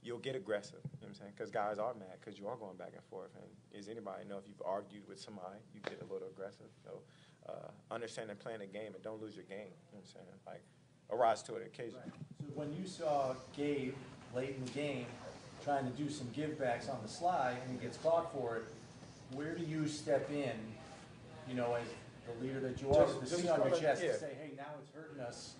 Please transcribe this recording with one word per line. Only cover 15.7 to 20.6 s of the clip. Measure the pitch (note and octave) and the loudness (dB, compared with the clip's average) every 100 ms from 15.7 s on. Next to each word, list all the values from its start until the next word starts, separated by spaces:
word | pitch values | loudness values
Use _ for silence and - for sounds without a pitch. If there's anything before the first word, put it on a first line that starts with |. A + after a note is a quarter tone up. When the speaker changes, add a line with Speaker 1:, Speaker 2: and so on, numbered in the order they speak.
| C#3 B2+ | 4 4
Speaker 2:
to | B2 | 0
do | D3 | -2
some | - B2 | 0 -4
give | A#2 D3+ C3+ | -2 0 2
backs | C3 A#2 - | 2 2 0
on | B2+ | -4
the | G#2+ | -4
sly | - E3+ F3 B2+ B2 | 0 4 6 4 2
and | B2+ | -2
he | B2 | -4
gets | A#2+ - | -4 2
caught | D#3 E3+ D#3+ | 6 6 6
for | C#3+ A#2+ A2+ | 0 0 0
it, | A2+ - - - - - - | -4 -10 -14 -14 -14 -14 -8
where | B2+ D3+ | -4 -2
do | E3+ | 0
you | E3 D#3 D3+ | 0 2 2
step | - D#3 C3+ - | 0 4 4 4
in, | D3 C3+ A2 | 0 0 -2